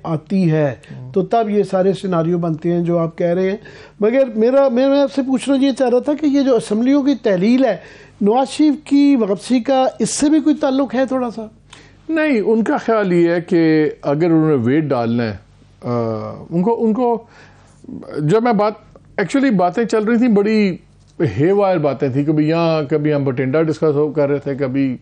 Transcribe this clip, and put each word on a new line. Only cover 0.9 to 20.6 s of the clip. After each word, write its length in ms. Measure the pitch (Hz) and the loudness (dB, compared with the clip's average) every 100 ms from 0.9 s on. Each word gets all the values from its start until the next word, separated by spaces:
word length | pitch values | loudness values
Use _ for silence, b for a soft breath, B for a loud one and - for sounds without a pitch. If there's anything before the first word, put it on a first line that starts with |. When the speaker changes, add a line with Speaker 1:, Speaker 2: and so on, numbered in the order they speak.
| 131 - | -18 -6
Speaker 1:
तो 120 | 196 | -4
तब 260 | 175 233 220 | 0 0 0
ये 140 | 208 | -2
सारे 300 | 190 190 190 | -2 0 0
सिनेरियो 440 | 180 196 170 160 175 | -2 -2 -2 0 -2
बनते 320 | 170 156 170 | -2 -4 -2
हैं 140 | 175 | -2
जो 140 | 170 170 | 0 -2
आप 180 | 165 - | -2 -2
कह 140 | 175 | -2
रहे 180 | 175 190 | 0 -2
हैं। 80 | 208 B B B - | -4 B B B -4
मगर 280 | 208 262 262 | 0 2 0
मेरा, 400 | 214 226 269 269 | 0 2 4 2
मैं, 200 | 240 269 | 2 2
मैं 120 | 277 | 2
आपसे 200 | 277 - | 0 -2
पूछना 340 | 262 262 - 277 | -2 -4 0 0
ये 180 | 277 | 0
चाह 140 | 247 254 | 0 0
रहा 120 | 247 | 0
था 140 | 247 | 0
कि 140 | 294 302 | -2 0
ये 160 | 277 | 0
जो 120 | 269 233 | 2 0
असेंबलियों 480 | - 214 247 285 | 0 -2 2 2
की 120 | 269 262 | 0 0
तहलील 500 | 226 185 202 262 254 | 0 0 2 2 2
है, 160 | 175 B B B - | -2 B B B -2
नवाज 240 | 202 240 269 | 0 2 0
शरीफ 280 | - 302 262 - | 2 2 2 0
की 280 | 285 285 269 | 2 4 4
वापसी 460 | 202 202 - 254 | 0 -2 -2 -2
का 280 | 233 262 262 - | 2 2 0 -2
इससे 280 | 214 - 294 | -4 0 2
भी 100 | 311 | 2
कोई 140 | 302 | 2
ताल्लुक 400 | 302 285 262 254 | 0 0 0 -2
है 140 | 240 262 | -2 -2
थोड़ा 220 | 262 247 | -2 -6
सा? 220 | 226 220 - _ B B B - | -8 -14 -18 _ B B B -6
Speaker 2:
नहीं, 320 | 320 311 233 | -2 0 0
उनका 360 | 190 226 214 269 | 2 0 2 -2
ख्याल 360 | - 226 196 | 0 0 2
ये 200 | 175 170 | 2 2
है 80 | 175 | 0
कि 500 | 165 170 160 156 151 - | 0 2 4 4 2 -2
अगर 220 | 147 147 170 | -4 0 2
उन्होंने 300 | 160 156 143 | 2 2 2
वेट 280 | 113 147 | 2 0
डालना 400 | 147 127 117 120 | 0 -2 0 -2
है, 100 | 113 | -4
अ, 60 | 98 - _ - _ 123 120 113 110 107 110 - | -6 -16 _ -20 _ -6 -4 -4 -6 -8 -12 -8
उनको, 200 | 170 185 | -4 -2
उनको, 560 | 233 226 214 247 226 - B B B B B - - - 135 | 0 -2 0 -2 -2 -8 B B B B B -18 -16 -12 -6
जब 220 | 151 214 | 0 2
मैं 140 | 240 208 | 2 0
बात, 240 | 208 214 - - - - | 0 -4 -16 -20 -12 -6
actually 340 | 185 277 269 | -2 0 2
बातें 320 | 190 180 180 226 | 2 0 0 -2
चल 200 | 220 214 | 0 0
रही 140 | 233 | 2
थी, 80 | 254 | 2
बड़ी 520 | 202 208 220 | 2 2 2